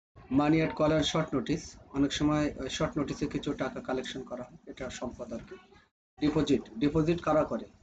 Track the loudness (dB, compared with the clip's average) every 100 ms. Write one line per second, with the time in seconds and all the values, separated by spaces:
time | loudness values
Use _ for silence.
0 | _ -18 -2 2 4 4 2 2 4 4
1 | 2 0 0 0 0 -2 -4 -16 -6 0
2 | 2 2 2 2 0 -2 -6 -2 -2 0
3 | -4 -2 -4 -2 -2 -2 -4 -6 -4 -4
4 | -4 -8 -8 -10 -10 -14 -16 -10 -10 -8
5 | -8 -8 -10 -10 -12 -18 -20 -20 _ _
6 | _ -2 0 2 4 2 0 -2 0 2
7 | 2 2 2 2 2 -2 -8 -16